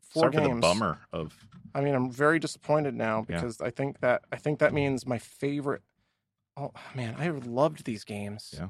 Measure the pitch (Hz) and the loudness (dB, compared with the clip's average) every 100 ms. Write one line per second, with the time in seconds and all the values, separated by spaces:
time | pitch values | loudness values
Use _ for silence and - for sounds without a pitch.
0 | - 160 127 151 147 117 87 95 104 76 | -4 2 4 4 2 4 4 4 2 -2
1 | - 82 78 - - - - 139 143 135 | -6 -8 -8 -10 -20 -20 -8 -2 0 2
2 | 127 120 147 160 147 - - 151 143 117 | 0 2 4 4 0 -8 0 2 2 -2
3 | 113 110 110 85 123 110 92 - 139 - | 0 0 -2 -4 -4 -4 -6 -2 -4 0
4 | 127 120 _ 117 - 151 151 147 139 131 | 0 0 _ -6 -2 4 4 4 0 0
5 | 127 117 - - 143 143 143 123 _ _ | -2 -6 -6 -6 -4 -2 -4 -6 _ _
6 | _ _ _ _ _ - 143 - - 131 | _ _ _ _ _ -12 -12 -12 -14 -8
7 | 117 107 160 147 120 120 156 151 - 107 | -8 -4 -4 -4 -4 2 2 0 -8 -8
8 | - 104 101 104 - - 90 | -8 -8 -8 -10 -14 -10 -10